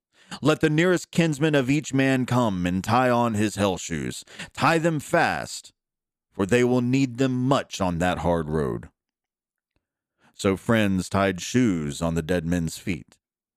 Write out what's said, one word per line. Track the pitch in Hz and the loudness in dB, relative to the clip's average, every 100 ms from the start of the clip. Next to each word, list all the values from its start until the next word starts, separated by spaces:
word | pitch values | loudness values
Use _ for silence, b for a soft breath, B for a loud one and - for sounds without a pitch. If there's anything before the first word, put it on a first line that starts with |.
| _ B B B | _ B B B
Let | 135 156 | 0 2
the | 156 | 2
nearest | 151 180 175 - | 2 2 0 0
kinsman | - 165 139 156 | 0 0 2 2
of | 147 123 | 2 2
each | 147 - | 0 0
man | 135 135 131 120 | 0 2 2 0
come | 123 117 92 87 | 0 0 0 0
and | 92 | -2
tie | 92 120 127 | 0 2 2
on | 120 120 | 2 0
his | 107 107 101 | 0 -2 0
hell | 101 87 | -2 -2
shoes. | - 80 64 - - B B | -6 -6 -6 -10 -16 B B
Tie | - 143 165 | -2 0 2
them | 165 151 | 0 -2
fast, | - 170 120 78 58 - - _ _ _ _ _ _ | -2 0 0 -2 -8 -14 -16 _ _ _ _ _ _
for | - 95 | -4 2
they | 120 | 4
will | 123 123 | 4 2
need | 123 135 135 117 | 2 2 0 0
them | 135 127 127 | -2 0 0
much | 131 - - | 0 -2 -4
on | 92 85 | -2 0
that | 90 78 | 0 0
hard | 87 85 76 | 0 0 0
road." | 78 67 58 57 _ _ _ _ _ _ _ _ _ _ _ _ b b | -2 -2 -4 -10 _ _ _ _ _ _ _ _ _ _ _ _ b b
So | - 101 95 | -2 0 0
friends | - 113 101 95 - | 2 2 2 0 0
tied | 98 98 90 | 0 0 -2
shoes | - 123 120 85 73 71 | -2 2 2 0 -4 -4
on | 85 82 | -2 -2
the | |
dead | 78 90 82 | -2 -2 0
men's | 87 82 - | -2 -2 -6
feet. | - 76 - _ _ _ _ | -8 -8 -10 _ _ _ _